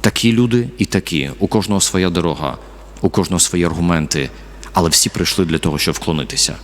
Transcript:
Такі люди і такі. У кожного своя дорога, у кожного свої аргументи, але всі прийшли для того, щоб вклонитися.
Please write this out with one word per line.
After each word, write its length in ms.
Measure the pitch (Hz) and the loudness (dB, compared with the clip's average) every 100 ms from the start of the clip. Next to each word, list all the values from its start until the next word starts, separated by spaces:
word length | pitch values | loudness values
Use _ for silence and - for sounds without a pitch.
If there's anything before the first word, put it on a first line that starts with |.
Такі 320 | 107 - 117 | 0 2 2
люди 360 | 113 123 120 120 - | 4 4 2 0 -2
і 60 | |
такі. 460 | 98 98 - 82 69 65 | 0 0 0 -2 -4 -2
У 80 | 98 | 0
кожного 340 | 110 92 101 | 0 2 0
своя 300 | - 95 92 | 0 2 2
дорога, 460 | 87 85 76 73 - - - - - | 2 0 -2 -4 -6 -14 -20 -20 -2
у 100 | 95 | 0
кожного 300 | - 92 90 | 0 0 0
свої 240 | - 90 | 0 2
аргументи, 640 | 87 82 85 82 76 76 67 - - - - | 0 2 2 2 0 -2 -4 -8 -18 -18 -4
але 160 | - 85 | 0 2
всі 200 | - - | 2 0
прийшли 360 | - 85 - | 0 -2 0
для 140 | 90 80 | 2 2
того, 200 | 82 73 | 0 0
щоб 160 | - | -2
вклонитися. 640 | 76 - 78 - 73 - 98 | -2 -2 -2 -2 -2 -2 -2